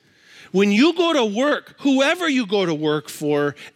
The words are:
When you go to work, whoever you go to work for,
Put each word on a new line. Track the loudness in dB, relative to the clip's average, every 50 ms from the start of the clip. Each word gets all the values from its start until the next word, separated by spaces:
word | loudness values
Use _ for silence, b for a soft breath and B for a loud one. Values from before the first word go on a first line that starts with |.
| B B B B B B B B B B
When | 0 2 2 2
you | 4 4 4 2 2
go | 2 0 0
to | 2 0 0
work, | 0 -2 -2 0 0 -2 -2 -6 -14 -20 -4
whoever | -2 0 2 2 2 0 0 -2 -2 -2
you | -2 -2 -2
go | 0 -2 0 0
to | 0
work | -2 -2 -2 -2 -2 -2 -6 -10
for, | -12 -6 -4 -2 0 0 0 -2 -4 B B B B